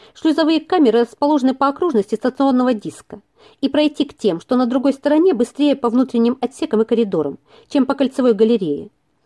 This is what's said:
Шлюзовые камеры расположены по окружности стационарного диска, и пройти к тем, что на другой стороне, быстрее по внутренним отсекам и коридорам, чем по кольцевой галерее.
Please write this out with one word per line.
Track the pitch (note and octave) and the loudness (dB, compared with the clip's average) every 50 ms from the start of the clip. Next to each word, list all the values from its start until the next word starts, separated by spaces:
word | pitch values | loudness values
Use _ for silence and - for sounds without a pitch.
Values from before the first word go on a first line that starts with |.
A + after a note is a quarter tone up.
| - - _ | -20 -20 _
Шлюзовые | - - D#4+ C#4+ D#4+ D#4+ D4+ D#4+ D4+ | -4 -2 0 0 2 2 2 0 0
камеры | D#4 - F#4 F#4 D4+ A3+ G#3 A#3+ | -2 0 0 2 4 4 4 2
расположены | A#3+ A3+ - - C#4+ C#4+ D#4 C#4+ B3 C4 C4 | 0 -2 -4 -2 0 0 0 2 2 0 0
по | C4 C#4 | 0 -2
окружности | C#4 C#4 - F#4 F4 C4+ G#3+ F#3+ - - | -2 -2 -2 -2 -2 0 -2 -2 -2 -4
стационарного | - - B3+ B3+ - C#4 C#4 B3+ B3+ B3+ B3+ B3+ | -4 -4 -4 -2 0 0 0 2 2 0 0 -2
диска, | G#3 - - - - - - - G#3 - _ _ _ - - _ _ | -4 -6 -12 -14 -16 -18 -20 -20 -20 -20 _ _ _ -20 -20 _ _
и | - C#4 | -4 -2
пройти | C#4 D4 D4+ D4+ D4+ - D4 | 0 2 0 0 0 -2 -6
к | C#4+ - | -6 -6
тем, | - - G#3 E3 E3+ | -4 -2 -2 -2 -2
что | - - B3 | -4 -2 -2
на | B3 B3+ | 0 0
другой | A#3 B3+ C#4 B3 C#4 C4+ | 0 -2 0 0 -2 -2
стороне, | - - D4 D4 D#4 E4+ F#4+ F4+ | -2 0 0 2 2 2 2 2
быстрее | G#3 A#3+ - - - D4 D4 C4+ | 0 -2 -4 -2 0 0 0 0
по | C#4 - A#3 | 0 -2 0
внутренним | G#3+ B3+ C4 C4 - A#3 A#3 A#3+ B3+ - | 0 0 0 0 0 0 0 0 0 -2
отсекам | - - - - E4 D4+ - G#3+ | -6 -8 -8 -6 -6 -2 0 0
и | A3 | 0
коридорам, | - A#3+ G#3+ A#3 G3+ F#3+ E3 D3 C#3+ C#3 - _ _ _ - _ - | 0 0 0 0 0 -2 -2 -2 -4 -6 -12 _ _ _ -20 _ -4
чем | - C#4+ B3+ | -2 -2 0
по | C4 C4+ | 0 -2
кольцевой | C4+ C#4 B3+ - - B3 B3+ A3 | -2 -2 -4 -2 0 0 2 2
галерее. | F#3+ A3+ A3 A#3+ A3 F#3+ D3+ C#3+ D#3+ E3+ - _ _ _ _ _ _ _ | 2 2 2 2 0 0 -2 -4 -6 -8 -14 _ _ _ _ _ _ _